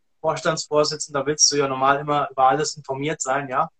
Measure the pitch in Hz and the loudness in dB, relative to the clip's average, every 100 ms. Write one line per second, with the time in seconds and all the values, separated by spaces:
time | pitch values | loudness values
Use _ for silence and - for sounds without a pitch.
0 | _ _ 156 143 180 160 - 151 147 151 | _ _ -4 -2 -2 -2 0 2 2 0
1 | - 143 135 151 143 143 139 131 135 139 | -6 -4 -2 2 2 2 0 2 2 2
2 | 147 147 135 - 131 156 147 151 - 135 | 0 -2 -2 2 4 4 -2 -6 -8 -6
3 | 147 160 131 135 135 131 165 _ | -4 -4 -2 -4 -2 -2 -4 _